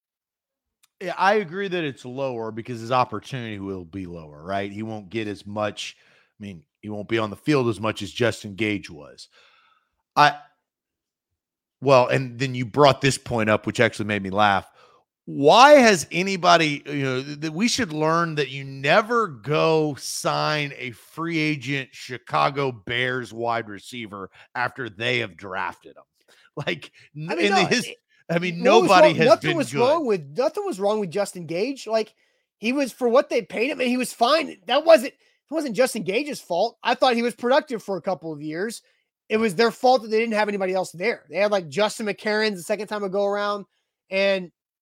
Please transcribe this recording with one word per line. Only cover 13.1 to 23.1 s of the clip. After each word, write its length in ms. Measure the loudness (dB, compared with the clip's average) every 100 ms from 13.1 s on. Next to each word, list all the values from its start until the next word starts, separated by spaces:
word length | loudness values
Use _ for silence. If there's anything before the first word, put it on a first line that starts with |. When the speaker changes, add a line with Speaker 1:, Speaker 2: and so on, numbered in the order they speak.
| 0
Speaker 1:
point 300 | -2 -2 2
up, 180 | 2 0
which 120 | 2
actually 280 | 2 2 -4
made 160 | -4
me 80 | -2
laugh. 380 | 2 4 2 -2 _ _ _ _ _
Why 480 | -12 0 6 8 10
has 340 | 10 8 4 0
anybody, 720 | -4 -4 0 4 6 4 -2 -6
you 160 | -4
know, 200 | -2 -2
th-, 180 | -6 -8
th-, 100 | -8
we 160 | -2 -2
should 240 | 0 -4
learn 440 | 0 2 2 0 -2
that 120 | -4
you 160 | -6
never 640 | -12 -6 2 2 4 0 -2
go 680 | -6 -4 0 2 2 0 -4
sign 760 | -10 -8 -4 -2 -2 -2 -4 -8
a 160 | -12
free 460 | -14 -16 -12 -6 -2
agent 520 | -2 -4 -6 -8 -8
Chicago 800 | -14 -14 -14 -6 -2 0 0 -4
Bears 600 | -4 -6 -4 -2